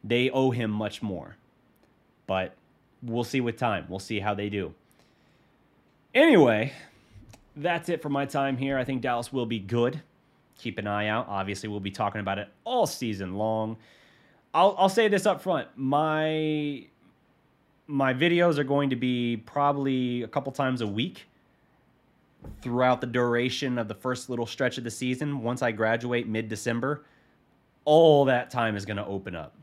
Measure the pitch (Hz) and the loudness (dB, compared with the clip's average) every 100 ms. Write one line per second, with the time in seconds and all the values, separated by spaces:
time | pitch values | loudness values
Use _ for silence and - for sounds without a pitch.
0 | 107 120 123 131 131 120 113 107 107 - | 2 2 2 2 2 2 -2 -2 -4 -6
1 | 110 90 67 - _ _ _ _ _ _ | -8 -8 -10 -20 _ _ _ _ _ _
2 | _ _ - 95 92 - _ _ _ _ | _ _ -4 -2 -2 -8 _ _ _ _
3 | 123 117 117 135 120 - 123 98 82 92 | -6 -4 -2 -2 -2 -2 -2 -2 -4 -10
4 | - 107 104 101 104 101 87 - _ _ | -6 -4 -2 -2 -4 -4 -6 -10 _ _
5 | _ _ _ _ _ _ _ _ _ _ | _ _ _ _ _ _ _ _ _ _
6 | _ 240 320 226 131 107 123 - - _ | _ 6 8 10 8 6 0 -6 -20 _
7 | _ - - - _ - 160 170 165 165 | _ -20 -20 -20 _ -6 -2 -2 -2 -4
8 | 151 139 139 147 139 127 139 135 127 131 | -2 -4 -2 -2 -2 -2 -2 -2 -2 -4
9 | 127 120 117 131 117 113 95 117 120 151 | -2 -4 -4 -4 -4 -4 -2 0 0 -2
10 | - _ _ _ _ _ 117 101 104 101 | -14 _ _ _ _ _ -10 -8 -4 -2
11 | 107 110 - 98 95 98 107 104 98 95 | 0 -2 -2 -4 -4 -6 -6 -6 -8 -4
12 | 104 107 101 98 104 _ - 254 185 - | -4 -2 -4 -4 -6 _ -4 0 0 -2
13 | 120 101 95 98 107 110 110 113 - - | -6 -6 -6 -4 -2 -2 -4 -8 -16 -20
14 | _ _ _ _ _ 156 190 190 190 196 | _ _ _ _ _ 4 4 6 2 4
15 | 220 196 202 185 190 160 - - 135 143 | 2 2 2 0 -2 -4 -4 -6 0 2
16 | 156 156 156 156 156 151 147 139 - _ | 2 0 0 0 -2 -2 -4 -8 -14 _
17 | _ _ _ _ _ _ _ _ - 139 | _ _ _ _ _ _ _ _ -6 0
18 | 135 127 170 170 175 147 135 143 139 127 | 2 4 4 6 4 4 2 2 2 0
19 | 127 123 120 117 - 143 143 143 139 131 | 0 0 0 -4 -4 0 0 2 0 0
20 | 127 123 113 147 135 123 135 127 110 101 | -2 -4 -4 -4 -6 -4 -2 -2 -2 -2
21 | 160 - - _ _ _ _ _ _ _ | -4 -6 -20 _ _ _ _ _ _ _
22 | _ _ _ _ - - 131 120 127 123 | _ _ _ _ -20 -12 -4 2 4 4
23 | 123 120 123 120 123 127 139 123 107 104 | 0 0 2 2 0 -2 -4 -2 -4 -6
24 | 127 123 - 120 117 - 127 123 117 104 | -6 -6 -6 -6 -6 -2 -2 -2 -8 -4
25 | 127 127 151 143 113 123 123 107 110 117 | -4 -2 -4 -4 -4 -2 -2 0 0 0
26 | 123 120 110 110 113 107 123 117 131 147 | 0 -2 -2 -4 -4 -6 -4 -2 -2 -6
27 | - _ _ _ _ _ _ _ - 156 | -10 _ _ _ _ _ _ _ 4 8
28 | 165 147 135 123 123 123 113 104 95 101 | 10 8 6 4 0 -2 0 -2 -4 -6
29 | 104 98 95 87 78 - | -4 -6 -6 -10 -12 -16